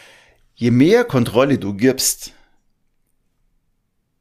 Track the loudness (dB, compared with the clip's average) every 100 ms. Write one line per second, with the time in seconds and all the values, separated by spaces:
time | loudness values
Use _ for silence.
0 | -20 -20 _ _ _ -4 0 2 4 2
1 | 0 -2 0 0 0 -2 -6 -2 0 0
2 | -4 -6 -14 -20 _ _ _ _ _ _
3 | _ _ _ _ _ _ _ _ _ _
4 | _ _